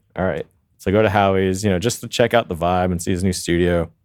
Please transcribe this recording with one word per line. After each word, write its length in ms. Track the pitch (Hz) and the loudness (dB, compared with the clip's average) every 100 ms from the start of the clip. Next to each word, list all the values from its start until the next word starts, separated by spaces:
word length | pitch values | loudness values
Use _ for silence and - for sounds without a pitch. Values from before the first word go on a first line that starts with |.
| _ - | _ -6
All 80 | 92 | -4
right. 200 | 71 - _ _ _ | -4 -10 _ _ _
So 120 | - | 0
I 40 | |
go 80 | 101 | 2
to 80 | 110 | 4
Howie's, 540 | 107 98 95 95 92 | 4 2 2 0 0
you 60 | 107 | 0
know, 100 | 90 | 0
just 200 | 110 - | -2 -6
to 60 | 120 | -6
check 260 | - 117 | 0 2
out 140 | 117 - | 2 0
the 80 | 85 | -2
vibe 360 | 85 90 92 | 0 0 0
and 100 | 87 | -2
see 100 | 95 | -2
his 120 | 90 | -2
new 100 | 95 | -2
studio. 580 | 87 - 85 87 87 85 _ | -2 -2 0 2 0 -2 _